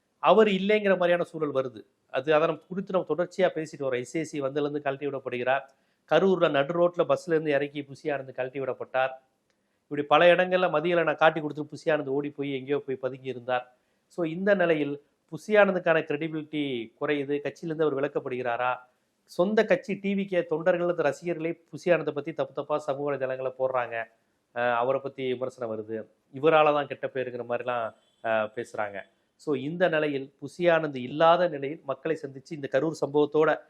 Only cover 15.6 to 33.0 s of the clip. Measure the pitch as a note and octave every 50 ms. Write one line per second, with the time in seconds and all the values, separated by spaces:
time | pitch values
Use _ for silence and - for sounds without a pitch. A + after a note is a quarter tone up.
15.6 | G3+ G3 F#3+ F3+ F3 F3 D#3+ D#3+ D3+ - D3 D3 D#3+ D#3+ D#3 D#3 D3+ D3+ D#3+ D3+
16.6 | C#3+ C#3 C3 A#2 A2 A2 _ - D3 C#3+ D3+ C#3+ C#3 C3+ D3 C#3+ C#3+ C#3 C#3 -
17.6 | F3+ E3 D#3+ D#3 D#3+ D3+ C3+ C3+ C#3 C#3+ - D#3+ C3+ C3+ B2+ B2 B2 A#2+ A#2 A#2+
18.6 | B2 B2+ B2 - - _ _ _ _ _ _ _ _ _ - - F3+ G3+ G#3+ A3+
19.6 | G#3+ G#3+ F#3 F3 - - F#3+ G3 - G3 G3+ G3 F#3+ G3 F#3 F3 E3+ - D#3+ D#3+
20.6 | E3+ F#3 F3 E3+ F3 F3 E3+ E3 D3+ C#3+ C3 - E3+ F3 E3+ D#3+ D#3 E3 E3 _
21.6 | _ _ - C#3+ - F3+ E3+ D#3 D3+ D3 B2+ D3 C#3+ E3 D3+ - C#3 C#3 - D3
22.6 | C#3 - D3+ D3 - - C3+ C#3 D3 D3 C#3 B2+ C3 B2+ C3 B2+ C3 C3 - -
23.6 | C3 C3 C3 B2 A#2+ A2+ A#2 A2+ A2+ - _ _ _ _ _ _ _ _ - A#2+
24.6 | A#2+ B2 A#2+ A#2 A#2+ C3 C3+ C3+ C3+ C3+ C3+ - C3 B2+ B2+ B2 B2+ B2+ - -
25.6 | B2 A2+ A2 A2 G#2+ A2 A2+ A2 G2+ _ _ _ _ _ - C3+ C#3 D#3+ D#3+ D#3
26.6 | D3+ D3+ D3 D3 D3 C#3+ C3 - - C3 - C3 B2 B2+ B2 A#2+ A#2 A#2 A#2+ A#2
27.6 | A#2+ B2 B2 A#2+ A2+ G#2+ - _ _ _ _ _ - A#2 A2 A2 G#2+ G#2+ - B2
28.6 | A2+ - - A2+ G#2+ G#2 G2+ F#2+ - _ _ _ _ _ _ _ - D#3+ D3 B2+
29.6 | C3 D3 E3+ F3 F3+ E3+ D#3+ D#3 D3+ D3+ C#3+ C3+ C3+ C#3 _ - C#3+ C3+ - -
30.6 | F3 E3+ E3 D#3+ D#3 D3+ C#3 C3 B2 B2+ C#3+ D3+ E3 E3 E3+ F3 F3+ F3 D3+ C#3
31.6 | C#3 C#3 D#3+ - - C#3 C3+ - - E3 D#3 D#3 - C#3 C3 C3+ - - E3+ D3
32.6 | C3+ C3 - C3+ D3 E3 D3+ -